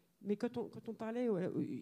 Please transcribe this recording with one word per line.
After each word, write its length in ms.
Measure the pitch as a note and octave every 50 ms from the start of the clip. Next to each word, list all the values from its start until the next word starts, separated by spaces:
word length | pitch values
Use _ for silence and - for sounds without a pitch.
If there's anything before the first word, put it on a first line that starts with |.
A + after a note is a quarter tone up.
| _ _ _ -
mais 140 | - G3 G#3
quand 200 | G#3 A#3+ A#3+ B3
on, 120 | A#3+ - -
quand 200 | - A3+ - A3+
on 60 | G#3+
parlait, 340 | - A3+ A3 A3+ B3 B3+ A#3
voilà, 220 | G3+ E3+ F3+ - - D#3 C#3 - C3 -